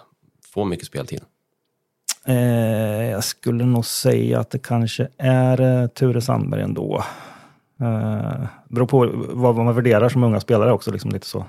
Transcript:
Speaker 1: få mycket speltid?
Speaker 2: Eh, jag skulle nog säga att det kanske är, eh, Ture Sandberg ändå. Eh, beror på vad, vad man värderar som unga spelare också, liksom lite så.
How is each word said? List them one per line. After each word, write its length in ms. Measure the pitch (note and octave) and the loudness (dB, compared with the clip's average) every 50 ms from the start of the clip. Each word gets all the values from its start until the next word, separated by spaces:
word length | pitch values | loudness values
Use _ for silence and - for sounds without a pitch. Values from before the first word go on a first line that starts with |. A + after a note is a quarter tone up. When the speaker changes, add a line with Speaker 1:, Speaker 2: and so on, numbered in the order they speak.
| _ _ _ _ _ _ _ _ _ - - | _ _ _ _ _ _ _ _ _ -10 -6
Speaker 1:
få 120 | G2+ G#2 | -4 -4
mycket 220 | F#2+ F2 E2+ - | -4 -4 -6 -10
speltid? 340 | - - C#2 C2 - - - - _ _ _ _ _ _ _ _ _ _ _ _ _ _ _ - - - _ - | -12 -12 -12 -10 -10 -12 -14 -14 _ _ _ _ _ _ _ _ _ _ _ _ _ _ _ -14 -14 -12 _ -2
Speaker 2:
Eh, 800 | - B2+ B2 B2 A#2+ A#2 A#2 A2+ A2 A2 G#2+ A2 G#2 G#2+ G#2+ A#2 A#2 | 0 2 2 2 2 2 2 2 0 0 0 -2 -2 -2 -2 -2 -4
jag 120 | G#2 G2 - | -4 -4 -6
skulle 420 | - - _ - B2+ A#2+ A#2 B2 | -6 -8 _ -4 -2 -2 0 2
nog 200 | B2+ B2 A#2+ A#2 | 2 2 2 0
säga 540 | - - - - C3 A#2+ A#2 A#2 A#2+ B2 A#2 | -2 -4 0 2 2 2 2 2 2 0 0
att 100 | A2+ - | -2 -2
det 100 | - C3 | -6 -8
kanske 480 | - - B2 A#2 A#2 A2 - - B2 - _ | -4 -2 0 0 0 -2 -2 -4 -6 -6 _
är, 640 | - C3+ C3 C3 B2+ B2+ B2+ B2+ B2+ C3 C3 B2+ B2 | -2 0 2 2 4 4 2 2 4 4 2 2 2
eh, 60 | B2 | 0
Ture 340 | A#2+ - - C3+ B2+ A#2+ A#2+ | -2 0 0 0 2 2 0
Sandberg 400 | A#2 - A#2+ A2 G2+ F#2+ G2+ G#2 | 0 0 0 0 0 -2 -2 -2
ändå. 420 | G2+ G2+ G#2 - G#2 - - - G#2 - - - - - - - - _ _ _ _ _ _ - | -2 -4 -4 -4 -4 -2 -4 -4 -4 -6 -12 -16 -20 -20 -20 -20 -20 _ _ _ _ _ _ -6
Eh, 640 | B2+ A#2 A2+ A2 A2 G#2+ G#2+ G#2+ A2 G#2+ - C3 - G2+ - - _ - | -4 -2 -2 -2 -2 -4 -4 -4 -4 -4 -6 -6 -8 -10 -10 -16 _ -6
beror 180 | A#2 A#2+ B2+ | -2 -2 0
på 220 | A#2 C#3 C3 A#2+ A2 - | 4 4 4 4 2 0
vad, 420 | A2+ - - - B2 B2+ B2 A2+ | -4 -6 -6 -4 0 2 2 2
vad 100 | A#2 A#2 | 4 2
man 100 | A#2+ A2+ | 2 2
värderar 340 | B2 A#2+ B2 A2+ G#2 A#2 B2 | 2 4 4 4 6 4 4
som 140 | - B2+ B2 | 2 2 2
unga 160 | A#2 G#2+ G#2 | 2 2 0
spelare 320 | - - A#2+ G#2 G#2+ B2 | 0 2 2 4 4 2
också, 200 | A#2 G2 - A2 | 2 0 -2 -6
liksom 200 | G2+ F#2+ - A2 | -8 -6 -6 -6
lite 140 | G#2 F#2+ - | -6 -6 -8
så. 200 | - - G2 G2 | -8 -10 -10 -8